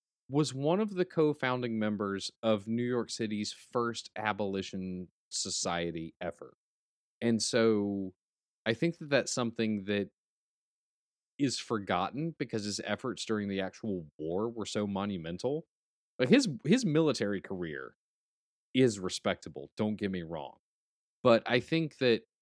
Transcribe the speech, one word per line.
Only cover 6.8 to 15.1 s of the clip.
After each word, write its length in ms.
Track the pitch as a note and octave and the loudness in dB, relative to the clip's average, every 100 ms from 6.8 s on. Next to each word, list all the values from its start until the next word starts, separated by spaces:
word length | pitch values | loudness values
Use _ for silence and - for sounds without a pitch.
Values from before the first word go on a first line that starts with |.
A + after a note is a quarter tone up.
| _ _ _ - | _ _ _ -4
And 200 | A#2 A2+ | 0 0
so 720 | - A#2+ A2+ G#2+ G2+ G2+ F#2+ - _ _ _ _ A2 | 2 4 4 4 2 -2 -4 -8 _ _ _ _ -2
I 80 | |
think 260 | A2+ E3+ - | 0 0 -2
that 100 | D#3 | 0
that's 240 | C#3 - | 2 2
something 520 | - A#2+ A2+ A2 G#2 F#2+ | 0 -2 0 0 0 0
that 240 | G2+ G2 _ _ _ _ _ _ _ _ _ _ _ _ - | -2 -2 _ _ _ _ _ _ _ _ _ _ _ _ -2
is 220 | C#3 - | -2 0
forgotten 760 | - A2+ G2 F2+ F#2 A#2+ E3 D3+ | -2 -4 0 0 0 -2 -6 -4
because 260 | B2+ A2+ G#2 | -4 -4 -4
his 160 | F#2+ | -4
efforts 420 | - G#2 B2+ F#2 - | -4 -4 -4 -6 -2
during 220 | G#2+ G2+ | -2 -2
the 140 | G2 | -2
actual 460 | F#2+ - A2 F#2 D#2 - | -4 -6 -6 -6 -6 -10
war 320 | D#2 F2+ A2+ | -4 -2 -2
were 160 | A#2 G2+ | -4 -6
so 220 | A2 G#2 | -2 -2
monumental. 800 | F#2+ G2+ | -2 -2